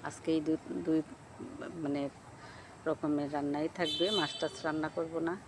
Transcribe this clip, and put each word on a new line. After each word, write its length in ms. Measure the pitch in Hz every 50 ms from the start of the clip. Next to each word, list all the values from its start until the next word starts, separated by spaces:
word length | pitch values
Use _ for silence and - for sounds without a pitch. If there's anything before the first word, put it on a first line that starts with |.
| -
আজকে 280 | 151 135 - - 160
এই 100 | 160 160
দু-, 300 | 151 156 160 156 - -
দুই, 300 | - 185 170 175 160 160 151 - - - - - - - - - - - - - - 170 156
মানে, 260 | 143 143 143 139 139 - - - - - - - - - - - - - - -
রকমের 480 | 147 139 - - 151 147 147 143 139 147
রান্নাই 340 | 147 143 143 143 147 151 160 -
থাকবে, 360 | - 175 151 - - 170 196
মাছ 200 | 220 196 156 143 - -
টাছ 160 | - 151 - - -
রান্না 240 | 165 151 156 156 156 151
করব 240 | 175 165 160 165 165
না। 180 | 160 165 175 202 -